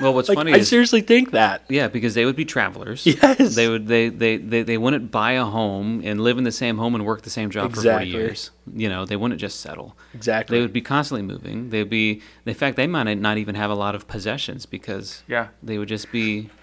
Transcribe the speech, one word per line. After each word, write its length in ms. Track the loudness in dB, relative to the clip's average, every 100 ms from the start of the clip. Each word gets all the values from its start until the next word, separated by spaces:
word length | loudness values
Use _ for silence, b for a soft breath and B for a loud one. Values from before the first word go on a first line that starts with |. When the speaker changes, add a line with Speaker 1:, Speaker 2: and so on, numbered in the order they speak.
Speaker 1:
Well, 140 | 2
what's 140 | 4 4
Speaker 2:
Like, 80 | 2
Speaker 1:
funny 140 | 6
Speaker 2:
I 60 | 6
Speaker 1:
is 100 | 8
Speaker 2:
seriously 320 | 6 6 4
think 320 | 6 6 6
that. 320 | 4 4 2 -2
Speaker 1:
Yeah, 200 | 0 0
because 260 | 0 0
they 100 | 2
would 120 | 2 0
be 80 |
travelers. 600 | -2 -2 -2 -4 -10 -2
Speaker 2:
Yes. 500 | 0 6 6 6 4 4
Speaker 1:
They 120 | 2
would, 200 | 2 2
they, 200 | 2 2
they, 280 | 0 0 0
they, 260 | 0 -2
they 160 | 0 0
wouldn't 320 | 0 0 -2
buy 220 | 0 0
a 120 | 0
home 560 | 0 0 -2 -2 -4 -4
and 160 | -4 0
live 180 | 0 2
in 60 |
the 80 | -2
same 260 | -2 -4 -2
home 160 | -2
and 100 | -2
work 180 | -2 -4
the 80 | -6
same 200 | -6 -4
job 200 | -4 -4
for 60 | 0
forty 60 | 2
Speaker 2:
Exactly. 200 | 2 0
Speaker 1:
years. 400 | -4 -4 -6 -12 -16 -14
You 160 | -6 -4
know, 160 | -4
they 120 | -4 -4
wouldn't 240 | -2 -4
just 200 | -8 -10
settle. 360 | -14 -14 -16 -20 b
Speaker 2:
Exactly. 420 | -6 -2 -2 0 0
Speaker 1:
They 40 |
would 100 | 0
be 80 | -2
constantly 420 | -2 -2 -2 -6 -8
moving. 440 | -10 -10 -10 -4
They'd 200 | -4 -2
be, 320 | 0 0 -2 b b -10
in 80 |
fact, 220 | -2 -2 0
they 100 | -2
might 260 | 0 -2 0
not 180 | 0 -2
even 200 | -4 -4
have 140 | -2
a 40 |
lot 200 | -2 -4 -6
of 100 | -8
possessions 580 | -8 -6 -6 -8 -10
because 600 | -12 -12 -10 -10 -10 -16 -6
Speaker 3:
Yeah. 220 | -6 -6 -10
Speaker 1:
they 140 | -8 -6
would 100 | -6
just 240 | -8 -6
be 360 | -2 -2 -2 -8 -16